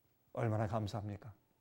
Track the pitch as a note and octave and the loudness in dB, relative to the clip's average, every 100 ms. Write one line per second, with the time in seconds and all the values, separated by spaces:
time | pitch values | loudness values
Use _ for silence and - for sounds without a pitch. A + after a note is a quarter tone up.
0 | _ _ _ - A#2 G#2+ A2 A2+ G#2 A#2 | _ _ _ 0 2 4 2 2 0 -2
1 | G#2 G2 - - _ _ | -4 -6 -10 -18 _ _